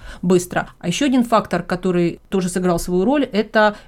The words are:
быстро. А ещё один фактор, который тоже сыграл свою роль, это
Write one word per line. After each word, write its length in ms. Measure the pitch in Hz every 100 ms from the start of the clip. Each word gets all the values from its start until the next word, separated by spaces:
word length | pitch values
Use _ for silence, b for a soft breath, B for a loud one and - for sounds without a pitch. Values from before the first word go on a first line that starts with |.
| B B
быстро. 480 | 180 185 180 170 151 -
А 80 | 175
ещё 160 | 165
один 180 | 285 247
фактор, 400 | 240 220 202 175
который 560 | 175 180 190 180 175 - -
тоже 200 | 196 180
сыграл 320 | 185 180 170
свою 240 | 175 180
роль, 180 | 196 294
это 540 | 269 196 220 226 214 208